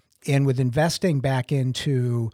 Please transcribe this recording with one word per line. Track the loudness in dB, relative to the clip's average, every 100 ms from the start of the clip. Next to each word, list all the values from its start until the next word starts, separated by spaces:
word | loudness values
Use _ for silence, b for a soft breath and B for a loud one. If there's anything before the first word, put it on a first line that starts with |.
| b _ -2
and | 2 2
with | 2
investing | 0 2 0 0 0 0
back | 0 -2 -2
into | -2 -2 -2 -2 0 0 -2 -4